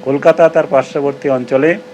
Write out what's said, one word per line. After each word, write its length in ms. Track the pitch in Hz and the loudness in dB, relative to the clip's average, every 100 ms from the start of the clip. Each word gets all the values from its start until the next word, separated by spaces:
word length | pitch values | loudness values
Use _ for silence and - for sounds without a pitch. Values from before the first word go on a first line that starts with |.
কলকাতা 460 | 127 139 156 160 165 | -4 0 2 4 2
তার 180 | 165 147 | 2 0
পার্শ্ববর্তী 600 | 139 127 156 143 139 143 | 0 0 -4 -4 -4 -4
অঞ্চলে 500 | 131 123 135 156 208 - | -4 0 0 0 -2 -6